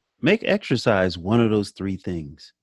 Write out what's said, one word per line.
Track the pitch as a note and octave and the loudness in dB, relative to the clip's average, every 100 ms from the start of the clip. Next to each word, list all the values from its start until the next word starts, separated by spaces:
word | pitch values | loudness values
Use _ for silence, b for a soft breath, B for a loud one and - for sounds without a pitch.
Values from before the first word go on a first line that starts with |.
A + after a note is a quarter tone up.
| _ _ | _ _
make | C#3 A3 | 0 2
exercise | - G#3 - B2+ - G2+ F#2 F2 | 2 -2 0 -2 2 2 2 -2
one | F2 A#2 | 0 2
of | A2+ | 2
those | G#2+ G2+ | 2 -2
three | - F#2+ F#2+ | -6 -8 -8
things | - F2 D2 - - _ | -6 -8 -8 -16 -20 _